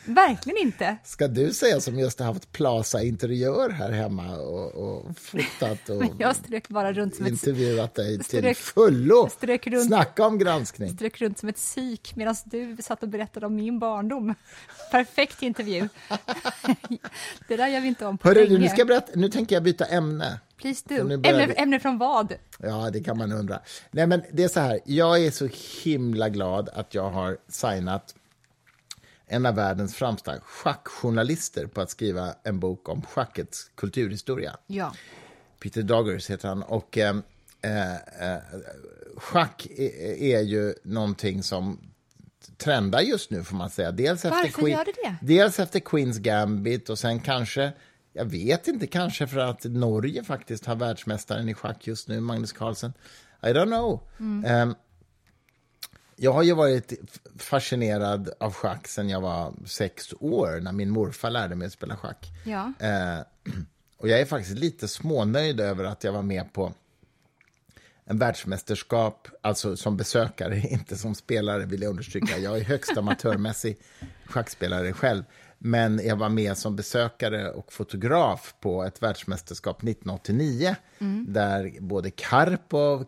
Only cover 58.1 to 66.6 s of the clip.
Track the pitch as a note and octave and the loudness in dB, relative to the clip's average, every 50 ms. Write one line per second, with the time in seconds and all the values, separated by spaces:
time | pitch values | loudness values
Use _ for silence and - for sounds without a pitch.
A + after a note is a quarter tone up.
58.1 | G#2 G2+ G2 - - - A2 G#2+ G2 - - G2+ F#2 F2 - - - G#2 G2+ G2+ | 0 -2 -4 -6 -6 -6 -6 -6 -4 -2 -4 -4 -4 -6 -10 -10 -6 -4 -4 -2
59.1 | F#2+ F#2 F#2 F#2 E2+ E2+ E2 C#2 - - - F#2+ - - G#2 F#2 - - - - | -2 -2 -2 -2 -2 -2 -4 -6 -8 -12 -14 -8 -4 -4 -4 -4 -4 -8 -16 -16
60.1 | - - - D3+ F3 G#3 C#3 E2+ D#2+ E2 F2 F#2 F#2+ G2+ G2+ G2 G#2+ A2 G#2 F2 | -10 -6 -4 -2 0 0 0 0 -2 -4 -6 -6 -4 -4 -2 0 0 0 0 -2
61.1 | - - - A#2 A#2+ A#2+ G#2 F2 F2 F2+ F2 F#2+ - - - - G#2 - - - | -4 -4 -6 -4 -2 -2 -4 -4 -4 -6 -8 -8 -10 -10 -12 -10 -10 -10 -10 -12
62.1 | - - - - - - - A3 G#3+ F#3+ G3 B3+ C4+ - - G#2+ G2+ F#2+ F2+ F2 | -12 -14 -16 -18 -18 -14 -10 -8 -6 -6 -6 -8 -8 -4 -2 -2 0 0 -2 -2
63.1 | E2+ D#2+ - - _ _ - - - F2+ D#2+ - _ _ _ _ _ - - A2 | -4 -6 -8 -12 _ _ -12 -10 -10 -10 -10 -12 _ _ _ _ _ -4 2 4
64.1 | A2+ B2 C#3+ C#3 D#3 B2+ F#2 F2+ G2 A#2+ D#3+ E3+ - - - - - - - D#3+ | 4 4 4 2 -2 -6 -4 -6 -4 -4 -4 -4 -4 -4 -8 -8 -6 -6 -4 -2
65.1 | D#3 B2 G#2+ G#2+ A2+ C#3+ D#3 D#3 C#3 A2 G#2 G2+ G2 F#2 F#2+ F#2+ G2+ - - G2+ | 0 0 2 2 2 2 0 0 0 0 -2 -2 -2 -2 -4 -6 -6 -4 -4 -4
66.1 | G2+ G#2 G2 G2+ F#2+ F2+ E2 - - G2 | -2 -2 -2 -2 -4 -4 -6 -6 -4 -4